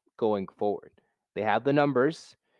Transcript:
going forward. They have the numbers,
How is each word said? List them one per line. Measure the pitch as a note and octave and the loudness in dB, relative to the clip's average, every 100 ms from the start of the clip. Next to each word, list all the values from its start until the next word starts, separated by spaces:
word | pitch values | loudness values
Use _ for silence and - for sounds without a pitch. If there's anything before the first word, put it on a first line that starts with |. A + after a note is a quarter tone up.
| _ - | _ -4
going | A2 G#2 F#2 - | -2 -2 -4 -4
forward. | G#2 G2 - _ _ _ _ | -4 -4 -8 _ _ _ _
They | - | -6
have | G#2 G#2+ | -2 0
the | B2+ | 2
numbers, | C#3+ C#3+ B2+ C#3 E3 - _ _ _ | 2 2 2 0 -2 -14 _ _ _